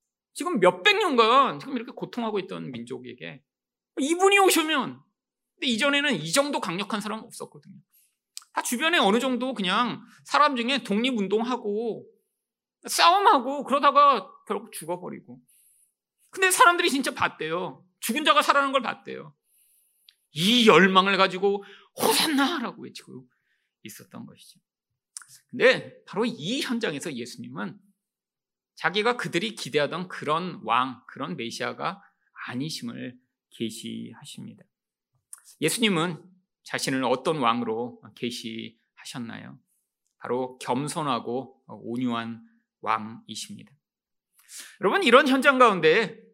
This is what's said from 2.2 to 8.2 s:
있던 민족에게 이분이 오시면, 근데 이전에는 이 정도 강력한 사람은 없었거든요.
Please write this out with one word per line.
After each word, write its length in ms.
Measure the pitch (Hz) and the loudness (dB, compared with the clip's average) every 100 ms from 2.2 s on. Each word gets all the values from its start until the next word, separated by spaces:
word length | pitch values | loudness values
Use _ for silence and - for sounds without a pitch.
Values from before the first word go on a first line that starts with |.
| 226 208 | -6 -6
있던 320 | 185 175 165 | -8 -10 -10
민족에게 720 | 117 120 127 127 110 82 82 _ _ _ _ _ - | -12 -12 -12 -14 -16 -16 -16 _ _ _ _ _ -6
이분이 420 | 277 349 392 403 | -2 2 4 6
오시면, 600 | 381 - 311 302 180 127 _ _ _ _ _ | 6 4 2 -2 -4 -10 _ _ _ _ _
근데 140 | _ 294 | _ -4
이전에는 480 | 226 285 285 294 202 | 0 2 2 0 -2
이 160 | 156 | 0
정도 260 | 208 285 294 | 0 0 -2
강력한 400 | 208 170 202 214 | -4 -6 -6 -6
사람은 240 | 208 220 226 | -6 -10 -12
없었거든요. 540 | - - 147 - - _ _ _ _ | -16 -16 -18 -20 -20 _ _ _ _